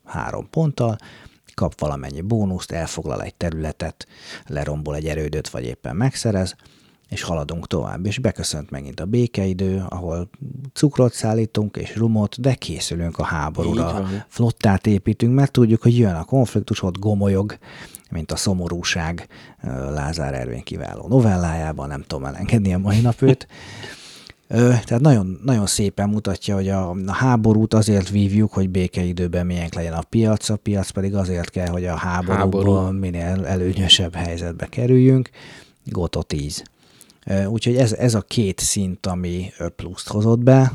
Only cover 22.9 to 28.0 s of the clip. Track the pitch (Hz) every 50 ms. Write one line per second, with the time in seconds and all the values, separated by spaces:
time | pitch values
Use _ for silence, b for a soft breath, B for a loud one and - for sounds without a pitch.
22.9 | 101 110 120 120 113 - 135 127 131 - - - B B B B B B B B
23.9 | B B B B B B B B B B _ - - 117 120 123 123 113 - -
24.9 | 120 120 143 156 131 107 95 92 92 69 - 135 127 107 101 92 - - 107 98
25.9 | - - 101 101 107 107 - 101 92 - - - 101 98 95 95 98 95 92 87
26.9 | 90 98 95 98 95 - 127 131 123 113 107 110 107 110 110 107 110 110 107 107
27.9 | 104 98